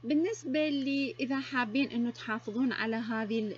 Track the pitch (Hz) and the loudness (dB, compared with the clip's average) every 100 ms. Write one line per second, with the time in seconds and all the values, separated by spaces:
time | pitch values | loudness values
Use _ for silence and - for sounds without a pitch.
0 | 226 294 349 440 - 277 302 285 269 277 | 2 2 2 0 -2 2 2 2 0 0
1 | 269 - 262 269 262 269 240 226 277 233 | -2 -2 -2 -2 -2 -2 0 2 2 2
2 | 240 240 - 214 - 208 262 - 220 226 | 0 -2 -4 -4 -2 0 0 2 0 0
3 | 226 226 220 226 214 | 0 -2 0 0 0